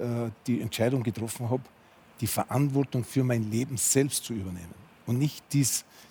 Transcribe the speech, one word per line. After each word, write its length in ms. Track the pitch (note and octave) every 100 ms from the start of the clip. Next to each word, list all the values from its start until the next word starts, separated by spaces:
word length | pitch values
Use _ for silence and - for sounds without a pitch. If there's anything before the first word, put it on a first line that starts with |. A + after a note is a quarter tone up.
äh, 300 | A#2+ A#2+ A2+ G#2+ -
die 140 | A#2+
Entscheidung 420 | A2+ - A#2 C3
getroffen 480 | A2+ G2+ A2+ - A#2
hab, 100 | C3 C3 - - - - -
die 60 | A2
Verantwortung 800 | - - B2+ C#3+ C3+ C3+ B2+
für 200 | A2+ C3+
mein 260 | B2+ A#2+ G#2+
Leben 260 | A2+ C3+ B2
selbst 480 | - C3+ C#3+ -
zu 80 | -
übernehmen 400 | A2+ F#2 F2 E2+ - - - -
und 120 | A#2+
nicht 260 | D3 - -
dies, 320 | C#3+ C3 - - - -